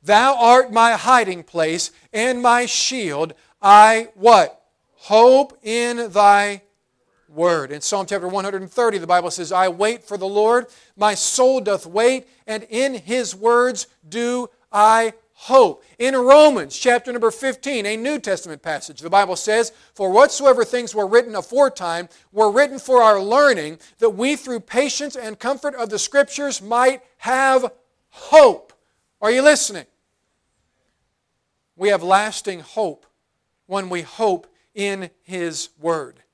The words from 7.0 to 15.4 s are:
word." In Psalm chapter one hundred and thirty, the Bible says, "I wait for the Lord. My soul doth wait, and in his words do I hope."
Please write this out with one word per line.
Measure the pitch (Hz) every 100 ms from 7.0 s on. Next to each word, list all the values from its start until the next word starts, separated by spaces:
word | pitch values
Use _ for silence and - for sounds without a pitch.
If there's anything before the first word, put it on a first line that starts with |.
| _ _ _
word." | 151 175 165 135
In | 147
Psalm | - 202 185
chapter | 196 175
one | 196
hundred | 196 196
and | 185
thirty, | - 233 202
the | 165
Bible | 180 170
says, | 185 160
"I | 185 185
wait | 175 208 240
for | - 202
the | 190
Lord. | 202 214 240 247 _ _ -
My | 208
soul | 196 - - 254 262
doth | 208 196
wait, | 165 196 240 262 262 _
and | - 220 226
in | 226 269
his | 240 156 247 214
words | 185 220 240 247 208 - _ 156
do | 208 240 247 240 _ _
I | 208 214 226 226 226 _
hope." | _